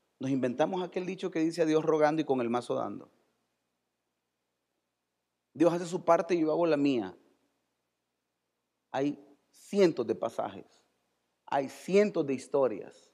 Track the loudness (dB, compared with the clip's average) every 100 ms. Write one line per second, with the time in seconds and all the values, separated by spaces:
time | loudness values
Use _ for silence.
0 | _ _ -4 -2 -2 0 -2 -2 -6 -6
1 | -8 -8 -6 -4 -4 0 0 2 2 2
2 | 2 2 0 -2 0 -4 -2 -4 -4 -10
3 | -16 _ _ _ _ _ _ _ _ _
4 | _ _ _ _ _ _ _ _ _ _
5 | _ _ _ _ _ 2 2 2 -4 -4
6 | 2 2 4 0 2 2 2 2 2 0
7 | -2 -12 _ _ _ _ _ _ _ _
8 | _ _ _ _ _ _ _ _ _ -4
9 | -2 -4 -14 _ _ _ -4 4 4 4
10 | -2 -2 -2 -4 -6 -8 -18 _ _ _
11 | _ _ _ _ -4 -4 -4 -8 2 4
12 | 4 0 -2 -4 -2 0 0 -2 -12 -20
13 | _